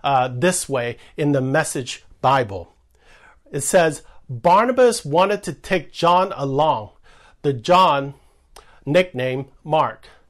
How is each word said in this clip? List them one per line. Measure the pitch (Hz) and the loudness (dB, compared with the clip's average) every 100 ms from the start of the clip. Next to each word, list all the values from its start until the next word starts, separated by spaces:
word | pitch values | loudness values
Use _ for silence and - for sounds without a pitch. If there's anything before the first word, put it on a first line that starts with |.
uh, | 143 135 127 | 0 0 0
this | 123 175 180 - | 0 -2 -2 -4
way | 131 120 117 - - | -4 -4 -8 -14 -4
in | 147 | 0
the | 139 | 0
Message | 131 143 151 147 123 - - - | 0 -2 -2 -6 -10 -14 -18 -4
Bible. | 127 135 110 95 - _ _ _ _ - - _ _ | 0 2 0 -8 -14 _ _ _ _ -20 -20 _ _
It | 147 | -8
says, | - 190 160 147 - - - | 0 2 2 -2 -12 -20 -14
"Barnabas | 123 175 185 240 254 247 226 | -2 2 4 4 2 2 2
wanted | 143 156 190 202 | -2 0 2 0
to | 185 | -6
take | 147 - 185 - | -12 -4 -4 -4
John | - 165 180 202 | -2 2 2 0
along, | - 139 135 156 120 107 - - - - _ | -4 -4 0 0 0 -6 -18 -20 -20 -20 _
the | 147 | -4
John | 123 135 175 180 143 139 - _ _ _ - - - - | -2 2 4 6 2 -4 -12 _ _ _ -20 -20 -12 0
nicknamed | 165 185 127 127 131 135 _ | 0 0 -4 -4 -4 -8 _
Mark | 156 156 123 110 - - | -2 0 0 -4 -18 -20